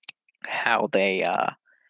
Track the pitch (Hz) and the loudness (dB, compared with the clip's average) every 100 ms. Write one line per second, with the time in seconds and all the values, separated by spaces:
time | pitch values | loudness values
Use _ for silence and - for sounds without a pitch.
0 | - - _ _ - - - 113 107 98 | -12 -12 _ _ -8 -4 0 0 2 2
1 | 98 95 87 92 - - _ _ _ | 2 2 0 0 -2 -4 _ _ _